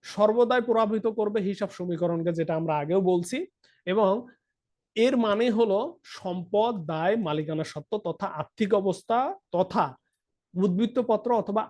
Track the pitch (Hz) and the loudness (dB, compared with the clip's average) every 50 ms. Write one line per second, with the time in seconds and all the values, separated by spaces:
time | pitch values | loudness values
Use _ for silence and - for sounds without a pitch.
0 | _ - - 196 208 214 214 240 240 226 247 247 233 247 220 226 226 208 220 220 | _ -10 0 2 4 4 6 4 4 4 2 0 2 2 2 2 2 2 0 -2
1 | - 226 214 226 214 208 208 226 185 196 196 - 208 180 - - 180 180 170 156 | -2 -2 -2 0 -2 0 0 -2 -2 -2 -4 -4 -6 -8 -6 -8 -6 -4 -2 0
2 | 175 165 170 165 165 175 170 165 160 165 160 160 165 160 151 151 147 151 180 196 | 0 0 0 0 -2 -2 0 0 -2 -2 -2 -2 0 0 0 -2 0 0 0 2
3 | 190 180 180 175 170 - 247 277 381 - _ _ _ _ _ _ _ 175 185 220 | 4 2 2 2 0 -2 -6 -6 -8 -8 _ _ _ _ _ _ _ -2 2 2
4 | 214 190 196 240 247 - _ _ _ _ _ _ _ _ _ _ _ _ _ 214 | 4 2 2 0 -4 -12 _ _ _ _ _ _ _ _ _ _ _ _ _ 2
5 | 233 262 269 240 226 214 208 214 240 254 208 220 233 214 190 202 247 330 - _ | 4 4 4 4 2 2 2 2 2 2 2 2 2 2 2 0 0 -4 -8 _
6 | _ - - - - 190 196 185 170 175 202 208 220 240 233 196 160 156 160 156 | _ -20 -18 -10 -8 -6 -6 -6 -6 -2 0 2 2 2 0 -4 -6 -6 -4 0
7 | 165 185 214 233 202 156 151 156 156 151 156 156 156 - - 151 147 _ - 208 | 2 2 2 2 0 -2 -2 -2 -2 -4 -4 -4 -4 -6 -8 -14 -8 _ -6 -4
8 | - 170 160 - 202 185 165 151 147 - _ - 220 190 214 202 190 196 180 - | -4 -6 -6 -4 -6 -6 -6 -8 -10 -10 _ -2 0 2 2 2 2 0 -2 -4
9 | - - 226 240 262 311 392 - _ _ - 170 185 180 - 233 269 139 123 _ | -4 -2 0 0 0 -2 -6 -10 _ _ 0 0 0 0 2 0 0 0 -4 _
10 | _ _ _ _ _ _ _ _ _ _ - 180 190 190 175 190 233 233 240 254 | _ _ _ _ _ _ _ _ _ _ -4 0 0 0 2 0 -2 0 0 -2
11 | 233 247 220 208 208 240 240 220 - - 202 220 214 | 0 0 0 0 2 0 0 0 0 0 -2 -2 -2